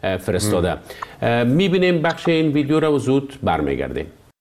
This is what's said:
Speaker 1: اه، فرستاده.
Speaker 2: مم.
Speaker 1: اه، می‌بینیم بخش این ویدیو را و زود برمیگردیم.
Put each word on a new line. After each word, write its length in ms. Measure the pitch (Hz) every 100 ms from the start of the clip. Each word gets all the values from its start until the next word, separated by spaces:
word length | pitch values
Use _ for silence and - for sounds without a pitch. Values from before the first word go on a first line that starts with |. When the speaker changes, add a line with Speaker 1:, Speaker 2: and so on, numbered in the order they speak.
Speaker 1:
اه، 140 | 95 92
فرستاده. 540 | - 90 104 95 87
Speaker 2:
مم. 80 | - - - - -
Speaker 1:
اه، 220 | 117 120
می‌بینیم 580 | 120 147 190 185 180 170
بخش 260 | 165 160 175
این 240 | 160 160
ویدیو 280 | 143 143 156
را 140 | 156
و 60 | 143
زود 400 | 117 135 135 -
برمیگردیم. 680 | 95 80 71 67 67 62 80 - _ _